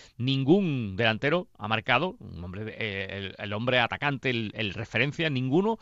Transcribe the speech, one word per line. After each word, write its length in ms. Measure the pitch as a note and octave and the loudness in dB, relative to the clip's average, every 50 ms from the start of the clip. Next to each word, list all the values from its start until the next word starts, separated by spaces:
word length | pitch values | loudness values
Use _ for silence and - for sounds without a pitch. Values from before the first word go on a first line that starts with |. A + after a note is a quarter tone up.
| - - _ | -20 -20 _
ningún 800 | - A#2 C3 C3+ C3+ C3+ C3 F3+ G#3 G3 D#3+ C#3 B2+ A2+ G2 F#2+ | -4 -2 0 0 2 6 6 6 6 6 2 0 -2 -2 -4 -2
delantero 500 | G#2 A#2 A2 A2 - C3 D3 D#3+ F3+ D#3+ _ _ | 0 2 2 2 2 0 0 0 0 -2 _ _
ha 100 | - G#2+ | -10 -2
marcado, 500 | G#2+ A2 A2 A2+ C3 B2 C3 E3+ F#3 - - | -2 -2 0 2 2 2 2 2 0 -6 -10
un 240 | - F#2 F2 E2 F2 | -14 -12 -10 -10 -10
hombre 220 | F#2 F2+ G#2 A2 | -8 -8 -8 -8
de, 60 | A2 | -8
eh, 460 | - - A2+ G#2 G2 G2 F#2+ F#2+ F#2 | -6 -6 -4 -4 -2 -4 -6 -6 -6
el, 180 | G2+ G2 F#2+ - | -6 -8 -8 -8
el 160 | - G#2+ G2+ G#2 | -8 -6 -6 -4
hombre 260 | G#2+ A#2+ B2+ B2 B2 | -2 0 2 4 4
atacante, 520 | A#2 - - - C#3+ C#3+ C#3 A#2+ - C3+ | 4 2 0 -2 -2 -2 -2 0 -2 0
el, 200 | A#2+ A2+ A2 G2+ - | 0 0 -2 -4 -4
el 180 | A2 A2 F#2+ F2 | -4 -4 -4 -4
referencia, 560 | G#2 G#2+ - - A2+ C3 D3 - - E3 D#3 | -6 -8 -2 0 0 0 0 0 -2 -2 0
ninguno 480 | C3+ B2+ C3 C3 C#3 F3+ G3 A3 A3+ - | 0 0 0 2 2 4 4 2 -2 -4